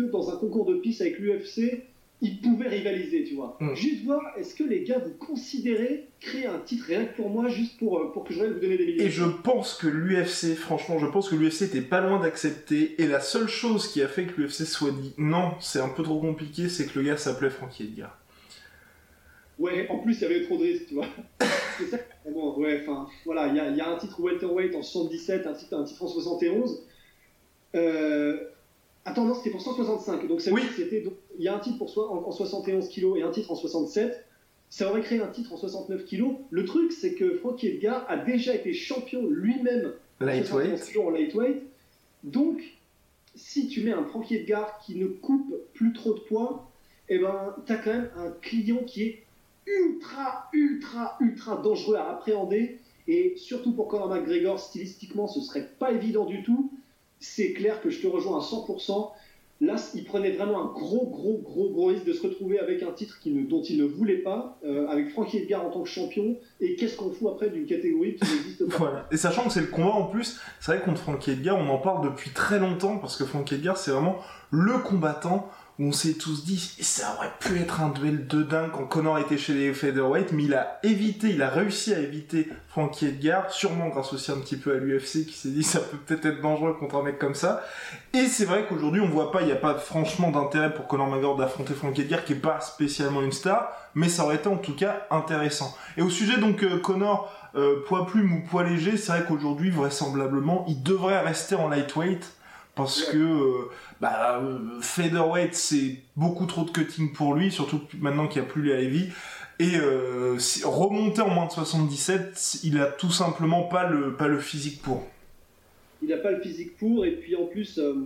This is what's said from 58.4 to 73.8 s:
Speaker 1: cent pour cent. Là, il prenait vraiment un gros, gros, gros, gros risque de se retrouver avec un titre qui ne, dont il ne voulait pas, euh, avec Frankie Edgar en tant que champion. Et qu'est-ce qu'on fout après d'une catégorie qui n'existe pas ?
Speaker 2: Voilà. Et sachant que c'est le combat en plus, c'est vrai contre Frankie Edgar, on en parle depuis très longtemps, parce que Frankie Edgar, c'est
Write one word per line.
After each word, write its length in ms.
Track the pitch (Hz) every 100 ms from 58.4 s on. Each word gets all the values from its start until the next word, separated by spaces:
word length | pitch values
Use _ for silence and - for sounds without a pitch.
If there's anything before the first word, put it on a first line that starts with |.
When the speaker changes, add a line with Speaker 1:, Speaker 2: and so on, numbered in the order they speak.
Speaker 1:
cent 180 | - 220
pour 200 | - 190
cent. 320 | - 202 208 - - - _ -
Là, 140 | 175 226 -
il 100 | 180
prenait 280 | - 196 196
vraiment 280 | - 202 190
un 120 | 147
gros, 320 | - - 240 254
gros, 320 | - 196 220
gros, 280 | - 180 196
gros 160 | 170 185
risque 180 | 196
de 80 | 170
se 100 | 165
retrouver 360 | 190 190 185 202
avec 240 | 180 175
un 80 | 175
titre 280 | - 208 -
qui 100 | 156
ne, 120 | 139
dont 200 | 135 160
il 160 | - 151
ne 60 |
voulait 340 | 143 170 214 185
pas, 400 | 190 220 247 - 151
euh, 200 | 143 147
avec 200 | 147 143
Frankie 280 | 220 196 208
Edgar 260 | 165 190
en 60 | 175
tant 120 | 185
que 60 | -
champion. 480 | 185 170 208 220 240 - -
Et 140 | 180 359
qu'est-ce 200 | 226 -
qu'on 140 | 190
fout 200 | - 208
après 160 | - 208
d'une 160 | 165
catégorie 520 | 147 170 175 160 202 -
qui 80 | 175
n'existe 380 | 147 - - 175
pas ? 80 | 165
Speaker 2:
Voilà. 320 | - 139 -
Et 40 | 160
sachant 280 | 175 190
que 60 | 240
c'est 120 | 180
le 60 | 151
combat 240 | - 180
en 120 | 214
plus, 340 | 175 302 233 - - -
c'est 120 | -
vrai 100 | 190
contre 180 | 185 151
Frankie 300 | 151 139 143
Edgar, 260 | 127 170 196
on 120 | 143
en 100 | 135
parle 260 | 190 185
depuis 260 | 139 131 -
très 280 | - - 202
longtemps, 400 | 185 175 196 214
parce 180 | 143 -
que 80 |
Frankie 300 | 131 147 139
Edgar, 240 | 139 175
c'est 140 | -